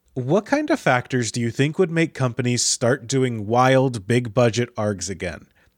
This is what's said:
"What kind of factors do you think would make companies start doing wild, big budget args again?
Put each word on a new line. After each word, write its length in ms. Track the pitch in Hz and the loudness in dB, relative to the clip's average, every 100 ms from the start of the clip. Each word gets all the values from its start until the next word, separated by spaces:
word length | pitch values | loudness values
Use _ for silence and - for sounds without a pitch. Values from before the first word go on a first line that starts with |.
| _ | _
"What 320 | - 127 190 - | -8 0 0 2
kind 240 | 285 302 | -2 0
of 100 | 311 | 0
factors 520 | 160 123 - 127 110 | 2 0 0 -2 -2
do 100 | 123 | -2
you 100 | 117 | -4
think 280 | - 143 156 | 0 -2 2
would 120 | 180 | 0
make 220 | 165 165 | 2 -2
companies 500 | - 131 113 123 120 | 0 -4 -2 -2 0
start 440 | - - 120 139 117 | -2 0 0 0 -2
doing 400 | 135 131 113 104 | -2 0 -2 -2
wild, 600 | 120 131 131 135 117 95 | 2 4 4 2 -2 0
big 260 | 117 120 | 0 0
budget 400 | 113 120 107 120 - | 2 2 2 -4 -2
args 340 | 107 98 87 | -4 -2 -6
again? 380 | 87 90 76 - _ _ | -6 -8 -8 -16 _ _